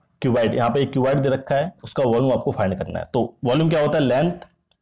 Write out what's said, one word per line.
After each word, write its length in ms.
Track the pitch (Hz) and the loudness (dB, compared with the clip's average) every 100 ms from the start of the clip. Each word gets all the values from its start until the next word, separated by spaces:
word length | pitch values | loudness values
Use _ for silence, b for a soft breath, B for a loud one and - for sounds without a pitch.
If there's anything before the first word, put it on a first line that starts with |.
| _ _ 131 | _ _ 0
cuboid, 280 | 123 113 | 2 2
यहाँ 160 | 123 117 | 2 0
पे 120 | 139 | 0
एक 120 | 135 | 0
cuboid 260 | 139 127 143 | 0 0 2
दे 100 | 135 | 0
रखा 260 | 131 - 139 | -2 -2 -2
है, 180 | 165 - | -2 -8
उसका 200 | - - | -10 -2
वॉल्यूम 280 | 127 117 135 | 0 2 2
आपको 200 | 120 - | 0 -2
फाइंड 240 | - 98 92 | -2 -2 -2
करना 240 | 85 87 | -6 -8
है। 100 | 87 | -4
तो 240 | 123 - - | -2 -4 -4
वॉल्यूम 260 | 120 135 160 | 0 2 2
क्या 120 | 160 | 2
होता 160 | 147 165 | 2 2
है? 60 | |
Length 420 | 135 123 170 175 - _ _ _ | 2 2 0 -4 -12 _ _ _